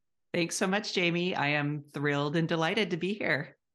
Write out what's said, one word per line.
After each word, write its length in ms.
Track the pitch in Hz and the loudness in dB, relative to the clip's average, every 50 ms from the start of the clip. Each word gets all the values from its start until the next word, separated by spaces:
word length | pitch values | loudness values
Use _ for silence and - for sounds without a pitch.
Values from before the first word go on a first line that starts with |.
| _ _ _ _ _ _ - | _ _ _ _ _ _ -2
Thanks 220 | 175 170 170 - | -2 -2 0 -2
so 120 | - 202 | -2 0
much, 260 | 185 190 208 208 - - | 0 0 0 -2 -2 0
Jamie. 420 | 190 180 170 165 175 175 180 - | 0 2 2 2 2 0 0 0
I 120 | - 143 143 | 0 0 2
am 340 | 147 147 143 147 151 147 143 - - | 2 2 0 0 -2 -4 -8 -8 -6
thrilled 440 | 147 143 147 143 143 143 151 156 | -2 0 0 0 0 0 0 2
and 100 | 165 165 | 0 0
delighted 440 | 160 170 160 160 165 202 226 202 175 | 2 2 2 2 2 2 0 0 0
to 60 | 180 | -2
be 160 | 160 180 185 208 | -2 -2 -2 -2
here. 440 | 208 - - 151 135 - - - _ _ _ | -2 -2 0 0 -2 -2 -6 -12 _ _ _